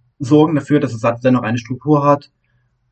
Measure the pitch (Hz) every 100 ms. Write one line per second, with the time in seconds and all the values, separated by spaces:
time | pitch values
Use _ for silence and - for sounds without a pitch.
0 | _ - 127 151 156 151 - 147 135 110
1 | 120 117 131 127 107 120 - 127 143 147
2 | 143 143 - _ _ _ _ _ _